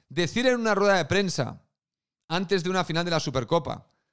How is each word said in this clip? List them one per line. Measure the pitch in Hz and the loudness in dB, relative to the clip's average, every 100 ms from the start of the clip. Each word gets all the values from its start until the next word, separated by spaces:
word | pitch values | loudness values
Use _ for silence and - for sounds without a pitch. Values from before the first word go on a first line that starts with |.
| - | -10
Decir | 139 175 226 254 | -4 -2 2 2
en | 247 | 2
una | 220 202 | 2 2
rueda | 202 190 | 4 4
de | 147 | 2
prensa, | 190 196 - 117 - _ _ _ _ _ _ - | 0 0 -2 -4 -6 _ _ _ _ _ _ -6
antes | 170 190 196 | -4 0 -2
de | 165 | 0
una | 185 | -2
final | 175 165 175 | 0 -2 0
de | |
la | 160 | -2
Supercopa, | - 131 117 165 135 113 - _ _ | -2 -4 0 -2 -2 -10 -12 _ _